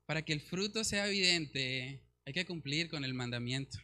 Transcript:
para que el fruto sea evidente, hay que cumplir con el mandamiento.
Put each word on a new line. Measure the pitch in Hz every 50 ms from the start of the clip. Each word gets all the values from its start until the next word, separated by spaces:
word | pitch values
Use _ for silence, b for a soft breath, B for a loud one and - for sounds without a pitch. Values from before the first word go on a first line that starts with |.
| _
para | - 151 160 156
que | - 156
el | 147 -
fruto | - 180 180 202 214 208 220 220
sea | 214 208 202 202 208
evidente, | 196 202 185 180 175 170 156 139 - 135 131 127 131 131 127 131 139 135 - _ _ _ _
hay | 139 143
que | 175 180
cumplir | - 180 160 127 139 143 156 170 160
con | 165 147 139
el | 131 127
mandamiento. | 127 123 120 123 120 120 120 131 135 135 - - -